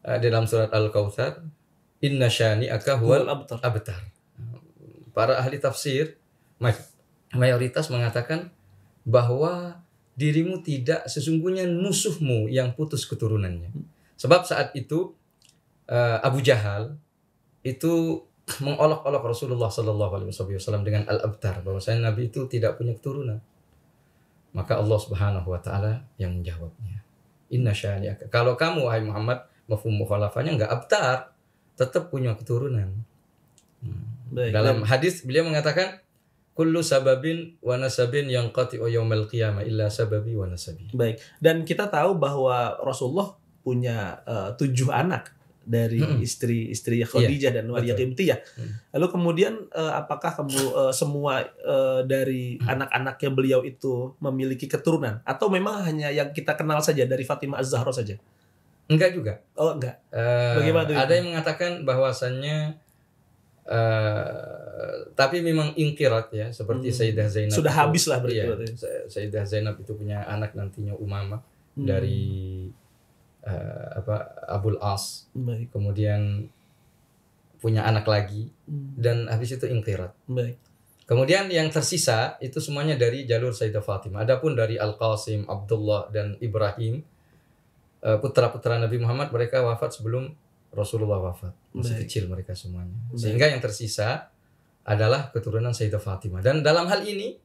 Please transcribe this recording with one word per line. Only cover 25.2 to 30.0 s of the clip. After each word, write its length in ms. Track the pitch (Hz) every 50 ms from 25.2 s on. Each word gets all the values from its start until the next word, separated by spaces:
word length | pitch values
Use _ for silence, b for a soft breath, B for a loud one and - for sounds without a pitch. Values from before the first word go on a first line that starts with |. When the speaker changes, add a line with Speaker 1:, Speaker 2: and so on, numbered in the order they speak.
| 101 101 101 95 85
Speaker 1:
wa 80 | 92 90
Ta'ala 460 | 87 - - 98 101 104 107 113 120 - - _
yang 180 | - 98 90 90
menjawabnya. 640 | 90 87 87 85 85 85 82 - - 117 95 92 101 - _ _ _ _ _ _ _ _ _
"Inna 220 | - 123 123 110
syani'aka." 560 | 101 - - 101 101 98 101 101 101 - -
Kalau 260 | - - 120 120 127 120
kamu, 300 | - 160 165 175 160 135
wahai 160 | 117 113 110
Muhammad, 380 | 107 104 101 107 107 117 127 127 - b b b b
mafhum 260 | - 110 104 - 113 107
mukhalafahnya 580 | 104